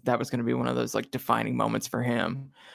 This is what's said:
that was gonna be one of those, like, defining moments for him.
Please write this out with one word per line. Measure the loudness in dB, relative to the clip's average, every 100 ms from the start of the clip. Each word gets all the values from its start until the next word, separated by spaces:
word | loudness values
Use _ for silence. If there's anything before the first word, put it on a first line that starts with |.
| 2
that | 2
was | 2
gonna | 0 0
be |
one | 0 0
of | 0
those, | 0 -2
like, | -4
defining | -6 0 2 2 0
moments | 2 0 -2
for | -2
him. | 0 0 0 -2 -8 -16 -20